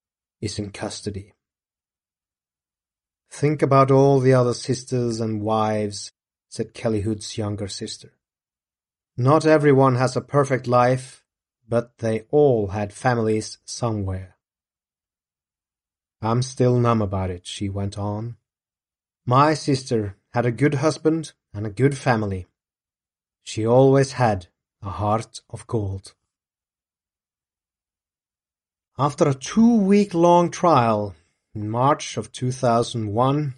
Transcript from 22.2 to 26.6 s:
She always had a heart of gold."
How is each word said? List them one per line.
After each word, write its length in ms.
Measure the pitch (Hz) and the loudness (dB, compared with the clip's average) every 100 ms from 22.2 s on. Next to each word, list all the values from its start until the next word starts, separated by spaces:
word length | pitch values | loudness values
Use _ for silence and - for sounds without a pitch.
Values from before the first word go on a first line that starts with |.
| 104 95 90 _ _ _ _ _ _ _ _ _ | -2 -6 -12 _ _ _ _ _ _ _ _ _
She 200 | - 110 | -12 -4
always 480 | 113 123 135 135 135 | 2 4 6 4 2
had 360 | - 120 101 - _ _ _ | 0 0 0 -6 _ _ _
a 80 | 101 | -14
heart 520 | 92 104 110 - - _ | -6 -2 -2 -4 -18 _
of 200 | - - | -18 -6
gold." 460 | 117 101 95 - _ _ _ _ _ | -6 -4 -8 -14 _ _ _ _ _